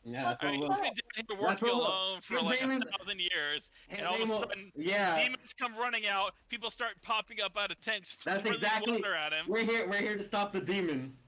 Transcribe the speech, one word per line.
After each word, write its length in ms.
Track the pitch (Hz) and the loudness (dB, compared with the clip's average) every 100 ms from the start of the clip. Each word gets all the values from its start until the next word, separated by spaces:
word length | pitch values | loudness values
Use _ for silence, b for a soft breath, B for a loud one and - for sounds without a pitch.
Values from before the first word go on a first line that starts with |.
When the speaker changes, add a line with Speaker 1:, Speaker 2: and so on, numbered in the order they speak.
Speaker 1:
Yeah, 200 | 117 123 | -8 -2
Speaker 2:
"What 160 | 127 131 | -2 0
Speaker 1:
that's 20 | |
what 80 | 147 | -2
Speaker 2:
the 80 | 139 | 0
Speaker 1:
we'll 100 | 147 | 0
Speaker 3:
He's 80 | 208 | 2
Speaker 2:
fuck?" 20 | |
Speaker 3:
been 100 | 196 | 0
doing 240 | - - 220 | -4 -8 -10
here 80 | 226 202 202 | -6 0 0
Speaker 1:
That's 140 | 202 | 2
Speaker 3:
working 160 | 233 240 | 2 4
Speaker 1:
what 0 | |
we'll 100 | - | 2
Speaker 3:
alone 340 | 190 190 185 | 0 -2 -4
for, 120 | - | -2
Speaker 1:
His 100 | 240 | 0
Speaker 3:
like, 180 | 208 254 | 2 2
a 40 | 262 | 2
Speaker 1:
name 120 | 262 | 0
will 180 | 233 196 | -2 -6
Speaker 3:
thousand 200 | 185 196 | -6 -4
years, 480 | 175 175 147 147 - B B | 0 0 0 -2 -6 B B
Speaker 1:
His 120 | - | -4
Speaker 3:
and 80 | 165 | -2
all 80 | 190 | 0
of 40 | |
a 40 | |
Speaker 1:
name 60 | 226 | 2
will 60 | 214 | 0
Speaker 3:
sudden, 300 | 196 196 196 143 | -2 -6 -10 -4
Speaker 1:
Yeah. 400 | 165 202 190 160 | 0 2 4 4
Speaker 3:
demons 380 | 247 254 - | 2 0 -10
come 240 | - 247 220 | -6 -6 -2
running 300 | 247 226 214 | 0 0 0
out, 260 | 196 190 - _ | 2 0 -4 _
people 200 | 233 220 | -6 -6
start 280 | - 226 196 | -4 -4 -4
popping 360 | - 220 208 214 | -2 -2 0 -4
up 160 | 196 208 | -2 0
out 140 | 202 | -2
of 80 | 170 | -2
tanks, 380 | - 214 180 - 160 | -2 -2 -4 -8 -2
Speaker 1:
That's 160 | 196 | 0
Speaker 3:
throwing 140 | 214 160 | 0 2
Speaker 1:
exactly 380 | 208 220 233 | 2 2 2
Speaker 3:
water 200 | 226 202 165 | 0 2 0
at 160 | 151 | 0
him. 140 | 156 175 | -2 0
Speaker 1:
We're 160 | 214 | 2
here, 240 | 220 226 180 | 2 2 2
we're 140 | 202 | 0
here 160 | 214 208 | 0 -2
to 60 | |
stop 280 | 202 208 202 | 0 0 0
the 80 | 190 | 0
demon. 560 | 139 196 175 135 131 - | 0 2 2 0 -4 -12